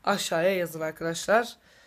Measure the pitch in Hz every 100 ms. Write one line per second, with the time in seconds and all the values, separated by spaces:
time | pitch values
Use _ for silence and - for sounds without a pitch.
0 | - 202 - 170 180 190 170 156 156 160
1 | 165 165 - 214 233 - _ _